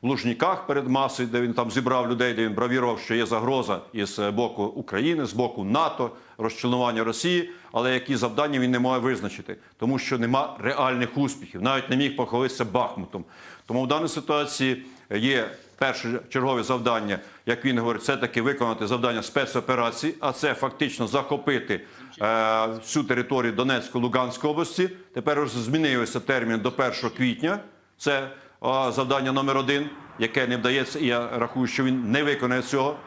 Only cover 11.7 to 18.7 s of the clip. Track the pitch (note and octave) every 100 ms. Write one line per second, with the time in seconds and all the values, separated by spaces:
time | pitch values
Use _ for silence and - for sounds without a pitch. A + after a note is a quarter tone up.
11.7 | C3+ - B2+ C#3 C3+ A#2+ A#2 C3 - A2+
12.7 | G#2 A2+ - F2+ G2 E2 - - - -
13.7 | A#2+ B2+ D3 D#3+ D#3 C#3 D3 D3 - C3
14.7 | A#2+ - - - G#2 A#2+ C3+ A2 - -
15.7 | - C#3 B2 A#2 A#2+ - C3 B2+ B2+ A2
16.7 | B2+ A#2 A2+ G#2 G2 - - - A#2 C#3
17.7 | B2 A#2 A2 - C3+ A#2+ A#2+ A#2 C#3 A#2+